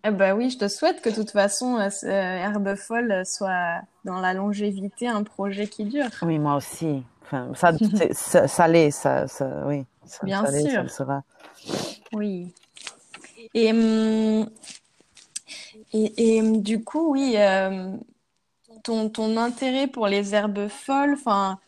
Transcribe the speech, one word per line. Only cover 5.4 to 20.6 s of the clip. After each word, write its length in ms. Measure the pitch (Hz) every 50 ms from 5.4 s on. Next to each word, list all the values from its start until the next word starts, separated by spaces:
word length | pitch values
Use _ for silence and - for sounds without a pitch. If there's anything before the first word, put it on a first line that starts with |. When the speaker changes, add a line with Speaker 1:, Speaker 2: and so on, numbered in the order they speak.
| 196 202 196 202 208
Speaker 1:
qui 160 | 208 - - 214
dure. 240 | 208 247 294 269 233 - -
Speaker 2:
Oui, 180 | 175 170 165 156
moi 160 | 151 147 143
aussi. 480 | 143 135 - - - 165 160 147 135 127 - _ _ -
Enfin, 280 | - 143 131 123 127 -
ça, 160 | - - 170 165 156
Speaker 1:
<laughs> 140 | 226 202 185
Speaker 2:
c'est, 200 | 208 165 - -
ça, 340 | - - - - 180 -
ça 200 | - - - 175
l'est, 240 | 160 165 170 160 147
ça, 360 | 143 - - 139 131 131 -
ça, 360 | 139 - - 139 131 135 147 143
oui. 200 | 139 147 143 131 _ _ _ _
Ça, 220 | - - - -
Speaker 1:
Bien 180 | 190 196 196 -
Speaker 2:
ça 60 | -
l'est, 160 | 139 147 151
ça 0 | 285
Speaker 1:
sûr. 140 | 262 214 131
Speaker 2:
le 60 | 127
sera. 340 | - - 135 131 139 143 - _ _ _ - - - - - - - - - - - - _ -
Speaker 1:
Oui. 420 | 226 214 208 208 190 175 175 180 - _ _ _ _ - - - - _ _ _ - - - - _ - 233 - -
Et, 180 | 233 226 220
hum, 760 | 220 226 226 220 220 220 220 220 220 220 220 220 220 220 214 - - - - - - - _ _ _ _ _ _ _ - - _ _ - _ - - - - - - 214 220 _ -
et, 440 | 220 220 208 - - 233 226 226
et, 40 | 220
hum, 200 | 220 220 220 220
du 220 | 196 208 226 220 226
coup, 280 | - - 302 330 320 277
oui, 200 | 269 277 262 226
euh, 580 | 208 208 196 190 190 190 190 196 190 185 190 190 - 226 _ _ _ _ _ _ _ _ _ _ _ _ _ 226 220 _
ton, 240 | - 226 226 214 214
ton 260 | 220 - 220 220 220
intérêt 500 | 226 233 240 233 233 262 262 254 269 277
pour 200 | 269 - 247 220
les 280 | 202 196 202 202 196 208
herbes 320 | 208 202 208 196 202